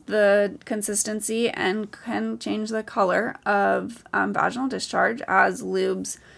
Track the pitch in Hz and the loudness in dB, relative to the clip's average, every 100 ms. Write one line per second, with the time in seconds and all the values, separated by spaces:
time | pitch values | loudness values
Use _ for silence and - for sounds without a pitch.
0 | - 214 202 202 202 - - 214 202 202 | -2 2 6 6 2 -2 -8 -4 -2 -2
1 | 214 214 220 226 233 - 185 214 214 - | -2 -4 -2 0 0 0 -2 -2 -6 -10
2 | 240 208 220 226 202 208 214 220 214 233 | -6 -4 -4 -4 -4 -4 -4 -6 -4 0
3 | 185 185 233 - - 202 196 196 196 233 | 2 2 0 -4 0 2 2 2 -2 -10
4 | - 202 196 196 175 240 262 202 - - | -4 -2 0 2 0 0 -4 -4 -2 2
5 | 190 233 - 190 196 180 185 190 190 185 | 2 0 2 4 4 2 -2 0 0 -2
6 | 180 - - | -6 -10 -16